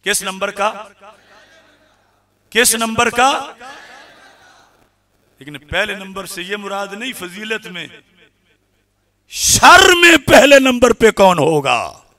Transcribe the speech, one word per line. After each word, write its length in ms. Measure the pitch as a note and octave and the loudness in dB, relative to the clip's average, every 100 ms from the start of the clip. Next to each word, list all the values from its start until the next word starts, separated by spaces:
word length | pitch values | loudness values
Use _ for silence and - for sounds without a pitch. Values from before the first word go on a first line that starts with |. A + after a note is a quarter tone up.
किस 180 | F#3+ G3+ | -6 -6
नंबर 280 | G3 F#3+ G3+ | -8 -8 -10
का? 400 | G3+ G3+ A3+ G#3 G3 G3 A3 _ - _ E5 _ _ _ _ _ _ _ _ _ | -4 -6 -6 -20 _ -20 _ _ -20 _ _ _ _ _ _ _ _ _ _ _
किस 220 | A3 A3+ | -2 0
नंबर 360 | A3+ A3+ A3+ A#3 | -2 -4 -2 -2
का? 480 | A#3+ B3+ D4+ C#4 - B3+ C#4+ - - - - - _ _ _ _ _ _ _ _ _ _ _ | 0 0 -2 -8 -18 -20 -20 -20 -20 -20 -20 -20 _ _ _ _ _ _ _ _ _ _ _
लेकिन 180 | C#3 D3 | -20 -20
पहले 380 | D3 E3+ G#3 G3+ | _ -6 -4 -8
नंबर 300 | F#3+ F#3+ F3+ | -12 -14 -12
से 160 | E3+ | -14
ये 140 | F3+ G#3 | -10 -10
मुराद 380 | G3 G3 G3 | -10 -10 -10
नहीं, 180 | G3+ B3+ | -10 -12
फजीलत 540 | A#3+ G#3+ F#3 G#3+ A3 G#3+ | -12 -16 -14 -10 -10 -10
में, 360 | F3 D3 D#3+ _ _ G#3 _ E3+ _ _ _ _ _ _ _ _ | -16 -16 -20 _ _ _ _ _ _ _ _ _ _ _ _ _
शर 640 | - - - B3+ F4+ F#4+ | -6 -2 4 6 6 6
में 240 | F4 F4 E4 | 4 4 2
पहले 400 | - - C#4+ C#4 | 4 4 6 6
नंबर 340 | C4 B3 A#3+ | 4 2 0
पे 180 | A3+ A3 | 4 2
कौन 280 | - F#3+ E3+ | 4 2 4
होगा? 680 | C#3+ D#3 C3+ A#2+ F2 - _ | 0 0 0 -2 -4 -12 _